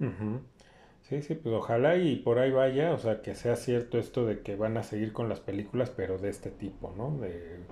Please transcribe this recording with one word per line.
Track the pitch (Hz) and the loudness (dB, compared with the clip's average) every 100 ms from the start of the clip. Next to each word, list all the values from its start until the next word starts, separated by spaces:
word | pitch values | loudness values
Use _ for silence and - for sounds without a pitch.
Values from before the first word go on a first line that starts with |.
| 131 | -4
Ujú. | 98 107 123 - - - - - - | -2 -4 -4 -8 -20 -20 -20 -20 -18
Sí, | - 143 | -6 -4
sí, | 147 | -4
pues, | 160 117 | -4 0
ojalá | 107 - 117 143 180 | 0 2 4 6 6
y | 170 | 4
por | 123 120 120 | 2 4 4
ahí | 131 | 6
vaya, | 131 135 131 165 | 6 4 4 2
o | 131 | 2
sea, | 113 107 | 0 0
que | - | -2
sea | - 120 117 | -2 0 0
cierto | - 120 120 117 | 2 0 2 0
esto | 107 131 | 0 0
de | 113 101 | 0 0
que | - | -4
van | 101 110 110 | -2 0 0
a | |
seguir | - 107 110 | -2 -2 -2
con | 107 113 | -2 -2
las | 98 | -2
películas, | - 101 104 123 120 | -4 -6 -2 0 0
pero | - 95 95 | -2 -2 0
de | 101 | -2
este | 101 120 | -4 -8
tipo, | - 98 - 85 90 | -8 -10 -8 -10 -6
¿no? | 131 143 | -4 -4
De | 95 85 82 87 90 | -4 -8 -10 -14 -14